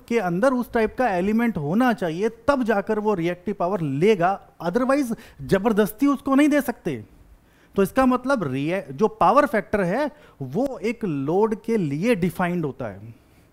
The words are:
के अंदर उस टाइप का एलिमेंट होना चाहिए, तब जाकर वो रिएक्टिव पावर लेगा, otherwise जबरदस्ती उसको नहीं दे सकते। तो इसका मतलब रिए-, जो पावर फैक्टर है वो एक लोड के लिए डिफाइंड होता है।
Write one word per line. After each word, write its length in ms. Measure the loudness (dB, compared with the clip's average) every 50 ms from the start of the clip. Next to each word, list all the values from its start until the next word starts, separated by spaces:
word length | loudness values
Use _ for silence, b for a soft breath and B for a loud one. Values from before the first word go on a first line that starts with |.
| -6
के 140 | -4 -2 -2
अंदर 340 | 0 0 0 2 2 2 2
उस 180 | 0 -2 -2
टाइप 240 | -2 0 0 0 0
का 120 | -2 -2 0
एलिमेंट 480 | 0 0 0 0 2 2 0 0 -2
होना 360 | -2 -4 0 0 2 2 2 2
चाहिए, 360 | 0 -2 -4 -2 -2 -2 -4
तब 340 | -4 -2 0 0 0 2 0
जाकर 360 | 0 0 0 0 -2 -2 -2
वो 140 | 0 0 0
रिएक्टिव 420 | 0 0 -2 -4 -4 -6 -8 -4 -2
पावर 220 | -2 -2 -2 -2
लेगा, 680 | -2 -4 0 2 4 4 4 4 2 0 -2 -4 -8 -16 _ -8 -6
otherwise 520 | -4 -2 0 0 2 0 0 0 -2 -6 B B B B B
जबरदस्ती 640 | -2 0 0 2 2 2 2 2 0 0 0 0 0
उसको 280 | 2 2 0 0 2 4
नहीं 140 | 4 4 4
दे 120 | 4 2
सकते। 440 | 0 -2 -6 -6 -6 -6 -6 -6 -8 -14 -20 -20 -20 -20 -20 -20 b b b b b b -2
तो 80 | 0 0
इसका 220 | 2 2 2 4
मतलब 380 | 4 2 2 0 0 -2 0 0
रिए-, 480 | -2 -4 -4 -2 -2 -4 -4 -6 -8
जो 160 | -2 0 0
पावर 380 | 0 2 2 4 6 6 6 4
फैक्टर 360 | 4 2 -2 -2 -2 -2 -2
है 300 | 0 0 0 0 -2 -4 b b b b b b
वो 360 | -10 -6 -2 -2 -2 -2 -4
एक 280 | -4 -6 -6 -4 -4 -4
लोड 560 | -4 -4 -4 -2 0 0 2 2 0 0 -4 -4
के 120 | -2 -2
लिए 380 | 0 0 -2 -2 -2 0 0 2
डिफाइंड 500 | 2 0 -2 -2 -2 -2 -2 -2 -2 -4
होता 200 | -4 -6 -8 -10
है। 280 | -10 -10 -12 -16 -18 -20 -20 b b b b b b